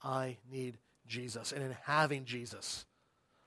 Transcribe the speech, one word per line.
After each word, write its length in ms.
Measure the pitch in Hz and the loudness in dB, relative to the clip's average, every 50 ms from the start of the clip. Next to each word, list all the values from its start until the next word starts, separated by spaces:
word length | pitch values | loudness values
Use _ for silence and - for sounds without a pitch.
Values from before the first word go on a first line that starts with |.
I 380 | - 135 131 135 131 127 123 - - 123 | -2 0 2 2 2 0 -2 -6 -10 -8
need 300 | 131 131 127 127 117 - _ _ _ _ - | -4 -4 -4 -4 -4 -8 _ _ _ _ -12
Jesus." 460 | 117 113 123 123 120 107 117 110 - | -6 -4 -4 -4 -4 -4 -4 -4 -4
And 100 | - 143 | -2 -2
in 120 | 135 131 127 - - | -2 -2 -4 -4 0
having 420 | 139 147 156 156 143 147 135 131 | 4 6 8 8 6 4 2 -2
Jesus, 640 | 117 123 123 120 110 107 98 - - - - - - _ _ _ _ _ _ _ _ _ _ _ | -2 -4 -4 -4 -6 -8 -8 -6 -6 -6 -6 -8 -12 _ _ _ _ _ _ _ _ _ _ _